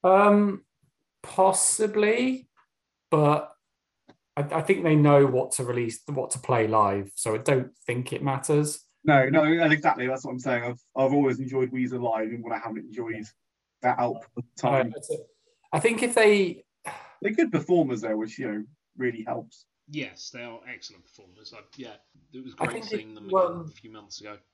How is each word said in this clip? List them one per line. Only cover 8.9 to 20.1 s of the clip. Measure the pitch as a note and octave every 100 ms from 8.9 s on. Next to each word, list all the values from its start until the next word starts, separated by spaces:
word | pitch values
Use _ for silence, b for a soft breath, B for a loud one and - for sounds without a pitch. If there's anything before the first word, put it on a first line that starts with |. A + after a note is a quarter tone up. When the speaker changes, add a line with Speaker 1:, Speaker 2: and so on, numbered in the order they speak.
| _
Speaker 2:
No, | D3+ C#3+ C3
no, | D3
and | D3+ E3+ D#3+
exactly, | D3+ D#3+ B2+ B2+
that's | C3+ C#3
what |
I'm | B2+
saying. | C3 A#2+
I've, | A#2+ B2 _ C3
I've | C3+
always | C#3+ C3+ A#2+
enjoyed | B2+ C3 B2+
Weezer | B2+ B2 B2
live, | A#2+ A2 A2
and | A#2
when | A#2
I | A2+
haven't | A2+ G#2+ -
enjoyed | A2 A2+ A2 G#2+ _ _ _ _ _
that | B2 B2+
output | A#2+ B2 - -
at | - -
the |
time. | B2 C3+ A#2+ -
Speaker 1:
Uh, | - D3+ - _ _ _ _
I | D3+
think | A#3 A3+
if | B3 A#3+
they | G#3+ G#3 F#3 - _ _ - B B B
Speaker 2:
They're | G3+
good | A3 D#4+
performers, | D#3 - F3+ C#3 A#2
though, | A2 G#2+
which, | A2 -
you | B2
know, | G#2+ A2+ _ _ -
really | B2+ A#2
helps. | A2+ A2+ A3+ - _ _ _
Speaker 3:
Yes, | D3 A2+